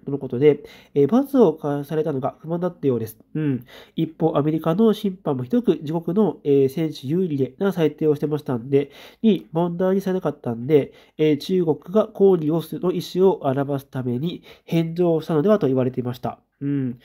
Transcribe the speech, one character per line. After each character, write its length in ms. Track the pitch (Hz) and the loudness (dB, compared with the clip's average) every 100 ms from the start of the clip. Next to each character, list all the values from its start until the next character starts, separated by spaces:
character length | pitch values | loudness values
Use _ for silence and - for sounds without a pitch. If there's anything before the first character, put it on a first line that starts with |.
| - | -8
の 100 | 139 | -8
こ 100 | 135 | -6
と 120 | 120 | 2
で、 240 | 147 143 - - - | 4 4 0 -20 -6
え 120 | - 139 | 0 2
ー、 20 | |
罰 320 | 240 277 269 | 2 2 4
を 160 | 202 156 | 4 4
課 300 | 147 143 143 | -4 -6 -4
さ 100 | 156 | -4
れ 80 | |
た 100 | 156 | -2
の 60 | 135 | -2
が 160 | 131 - | -4 -8
不 80 | 151 | -8
満 100 | 170 | -6
だ 100 | 175 | -6
っ 80 | 175 | -4
た 120 | 139 | -2
よ 80 | 120 | -2
う 20 | |
で 80 | 110 | -4
す。 100 | - _ 156 | -12 _ -6
う 60 | |
ん。 240 | 151 127 - - - - | -4 -4 -8 -20 -12 -6
一 240 | 160 - | -6 -2
方、 180 | 160 156 | -2 0
ア 60 | |
メ 80 | 147 | 0
リ 100 | 156 | 0
カ 140 | 165 170 | 0 2
の 180 | 226 | 2
審 240 | 208 202 185 | 2 -2 -6
判 140 | - 135 | -4 -4
も 80 | 123 | -2
ひ 60 | |
ど 120 | 247 | -2
く 160 | 240 156 | 0 0
自 120 | 147 | -2
国 240 | 165 165 175 | -6 -2 0
の、 220 | 202 - | 0 0
え 240 | 151 139 135 | 2 4 2
ー、 20 | |
選 240 | 151 160 | 0 -6
手 140 | 151 131 | -6 -4
有 220 | 165 185 | -2 -2
利 80 | 143 | -2
で 180 | 131 - | -4 -2
な 120 | 196 | -4
裁 200 | 175 156 151 | 0 -2 0
定 140 | 156 | 0
を 80 | 147 | 0
し 20 | |
て 80 | 151 | 0
ま 120 | 147 | -4
し 60 | - | -4
た 120 | 123 | -6
ん 140 | 123 | 0
で、 200 | 139 143 - - _ | 0 0 -8 -20 _
に 240 | 226 180 - | 2 2 0
問 240 | 165 175 175 | -2 -2 0
題 180 | 185 196 | 0 0
に 60 | |
さ 100 | 190 | -2
れ 40 | 185 | -2
な 60 | |
か 100 | 165 | -4
っ 100 | - | -6
た 120 | - | -6
ん 140 | 117 123 | -6 2
で、 260 | 151 127 - _ - | 2 2 -6 _ 0
え 180 | 156 143 | 2 2
ー、 40 | |
中 260 | - 190 170 | 0 0 0
国 140 | 147 - 202 | -2 -2 0
が 140 | 214 | 0
抗 280 | - 196 180 | 4 4 4
議 140 | 151 | 2
を 100 | 165 | -2
す 140 | 156 156 | -4 -6
る 60 | |
の 100 | 175 | -4
意 100 | 180 - 180 | -4 -4 2
思 100 | 190 | 2
を 180 | 156 143 | 2 -2
表 340 | 131 139 139 | -2 -2 -4
す 80 | - | -6
た 160 | 135 | -8
め 160 | 127 123 | -4 -4
に 240 | 160 165 - - - | -4 -8 -14 -20 -4
返 320 | 165 165 165 | -2 -2 0
上 240 | 175 160 | 0 0
し 80 | 156 | 0
た 60 | 160 | 0
の 80 | |
で 60 | 180 | 2
は 120 | 214 | 2
と 80 | 147 | 2
言 80 | 131 | 0
わ 80 | 127 | 0
れ 80 | |
て 80 | 123 | -2
い 20 | |
ま 100 | 123 | -6
し 60 | 120 | -6
た。 220 | 117 - _ - | -8 -10 _ -10
う 60 | 139 | -4
ん。 320 | 143 131 123 | -2 -4 -8